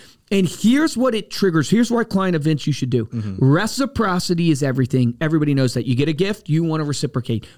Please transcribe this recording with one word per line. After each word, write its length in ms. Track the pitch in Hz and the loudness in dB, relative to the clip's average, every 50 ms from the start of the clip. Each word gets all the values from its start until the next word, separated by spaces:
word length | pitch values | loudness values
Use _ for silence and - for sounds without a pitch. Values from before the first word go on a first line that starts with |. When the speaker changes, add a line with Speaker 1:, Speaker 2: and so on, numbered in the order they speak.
| - - _ _ _ - | -20 -20 _ _ _ -2
Speaker 1:
And 180 | 196 196 185 - | 0 2 2 0
here's 480 | - - - 220 254 294 320 302 - | 0 0 0 2 2 2 2 0 0
what 180 | 226 262 254 220 | 0 0 0 0
it 140 | 208 - - | -2 -4 -8
triggers. 380 | - - 208 185 160 160 139 - | -4 0 0 2 2 2 2 2
Here's 220 | 190 226 247 - | 2 2 2 2
why 140 | 233 233 220 | 0 -2 -2
client 320 | - - 190 190 185 175 | 0 -2 0 0 0 0
events 300 | 156 139 160 156 139 - | 0 0 0 -2 0 -2
you 60 | 156 | -4
should 160 | 135 - 135 123 | -4 -2 -2 -2
do. 160 | 127 120 107 | -2 -2 -2
Speaker 2:
Mm-hmm. 380 | - 123 113 104 101 95 95 131 | -4 -6 -6 -6 -6 -2 2 2
Speaker 1:
Reciprocity 1080 | 135 143 175 214 214 - 254 277 - - - 226 190 180 180 - - 175 170 170 165 | 4 4 4 2 -2 -2 -4 -4 -4 -2 -2 -2 0 0 -2 -2 -2 -2 0 2 2
is 120 | 151 127 | 0 0
everything. 540 | 147 135 123 131 127 - - 127 123 120 120 - | 0 -2 0 0 0 0 2 2 0 0 0 -2
Everybody 340 | 160 151 165 151 147 147 139 | -2 0 2 2 2 2 2
knows 200 | 135 131 123 - | 2 2 0 0
that. 120 | 127 104 | -2 -2
You 80 | 131 123 | -2 0
get 140 | 123 143 160 | 0 0 0
a 40 | |
gift, 360 | 156 139 190 196 208 - - - | 0 0 -2 -2 -4 -6 -4 -2
you 140 | 147 160 | 0 0
want 180 | 170 160 156 156 | 0 0 -2 -2
to 40 | 151 | -4
reciprocate. 640 | 147 135 - - 123 - 127 - - 113 110 - - - | -4 -4 -4 -4 -4 -4 -4 -4 -4 -4 -6 -6 -10 -10